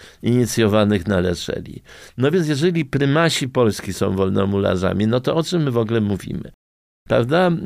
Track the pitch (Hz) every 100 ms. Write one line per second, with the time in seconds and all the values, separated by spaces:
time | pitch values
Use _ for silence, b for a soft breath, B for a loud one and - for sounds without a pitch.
0 | B B 113 123 117 - 110 107 104 104
1 | 104 95 90 87 - - - - - B
2 | B B 135 180 156 139 175 165 135 135
3 | 139 147 165 - 135 131 117 - - 90
4 | 98 95 95 98 98 98 98 92 92 92
5 | 107 123 131 165 160 175 143 117 110 117
6 | 104 95 - - - - _ _ _ _
7 | - 117 120 165 185 170